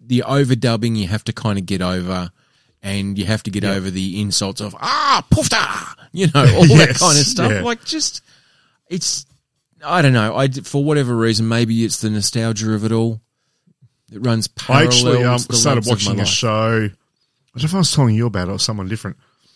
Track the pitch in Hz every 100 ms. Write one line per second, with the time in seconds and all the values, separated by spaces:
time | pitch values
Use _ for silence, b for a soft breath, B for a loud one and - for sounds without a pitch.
0 | 113 123 - 139 135 123 123 117 117 110
1 | 95 107 - - 113 98 90 98 90 92
2 | 90 92 90 - _ _ _ _ 101 98
3 | 98 101 98 110 - 101 98 98 95 92
4 | 95 92 104 95 98 98 104 - - 285
5 | 285 247 - - 285 220 170 - - -
6 | - 170 180 143 139 110 170 151 160 -
7 | 180 147 143 247 139 104 240 233 - 320
8 | - - - b b b b b _ 180
9 | - - - _ _ _ _ _ 147 175
10 | 143 123 107 120 135 131 - 143 143 147
11 | 123 120 113 110 113 117 117 113 113 -
12 | 107 107 101 117 113 104 110 107 107 113
13 | 113 110 - _ _ _ _ _ _ _
14 | _ 107 120 113 104 - - 135 160 -
15 | 123 123 123 123 - 120 143 127 107 107
16 | 101 104 95 - 117 107 110 113 107 -
17 | _ _ _ _ _ 120 156 190 175 -
18 | 127 107 117 98 90 98 - 107 95 110
19 | 101 - _ _ _